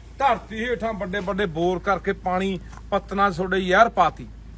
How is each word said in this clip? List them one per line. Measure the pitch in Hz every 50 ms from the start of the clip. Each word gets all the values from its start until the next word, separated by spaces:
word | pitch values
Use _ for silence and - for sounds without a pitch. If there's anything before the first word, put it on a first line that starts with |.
| - - - -
ਧਰਤੀ | 269 269 226 180 - - 214 220 233 247
ਹੇਠਾਂ | 233 170 208 226 214
ਵੱਡੇ | 180 202 185 190 208
ਵੱਡੇ | 185 190 196 190 208
ਬੋਰ | 180 151 160 175 180 185 165
ਕਰਕੇ | - 202 190 175 - 196 190
ਪਾਣੀ | - - 185 185 185 190 196 190 165 - - - - - -
ਪੱਤਨਾਂ | 202 190 - - 196 196 202 202
'ਚ | 170
ਤੁਹਾਡੇ | 156 190 180 185
ਯਾਰ | 190 190 180 180 202 233 226
ਪਾਤੀ, | - 196 170 151 - - 123 107 - - - - -